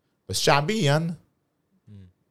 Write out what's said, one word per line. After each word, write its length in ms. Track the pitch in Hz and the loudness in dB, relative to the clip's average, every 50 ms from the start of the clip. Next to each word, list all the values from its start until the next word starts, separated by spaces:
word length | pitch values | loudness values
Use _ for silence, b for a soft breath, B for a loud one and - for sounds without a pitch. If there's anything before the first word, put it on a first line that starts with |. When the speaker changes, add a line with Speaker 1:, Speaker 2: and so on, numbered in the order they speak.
| _ _ _ _ _ - | _ _ _ _ _ -6
Speaker 1:
بس 120 | 110 - | -4 0
شعبيا 760 | - 165 143 143 147 185 220 220 151 139 143 160 165 170 165 - _ _ _ _ _ _ _ _ _ _ _ _ _ 107 | 2 2 2 2 2 -2 -2 0 2 2 2 2 0 -4 -8 -10 _ _ _ _ _ _ _ _ _ _ _ _ _ -20
Speaker 2:
مم. 220 | 104 98 92 90 _ _ _ _ | -20 -20 -20 -20 _ _ _ _